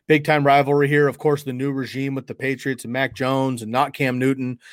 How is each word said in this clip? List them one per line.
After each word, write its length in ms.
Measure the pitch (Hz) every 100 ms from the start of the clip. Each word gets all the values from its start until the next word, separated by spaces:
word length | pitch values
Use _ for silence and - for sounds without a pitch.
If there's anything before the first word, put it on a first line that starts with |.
| -
Big 140 | 156
time 240 | 151 151 139
rivalry 400 | 143 139 143 143
here. 220 | 147 143
Of 100 | 120
course, 240 | 156 147
the 100 | 131
new 200 | 127 139
regime 420 | 135 117 135 135
with 140 | 135 -
the 60 |
Patriots 500 | 113 135 127 135 120
and 80 | 113
Mac 200 | 131 131
Jones 480 | - 131 135 135 120
and 120 | 110
not 200 | 123 139
Cam 280 | - 131 123
Newton, 400 | 131 135 127 123 -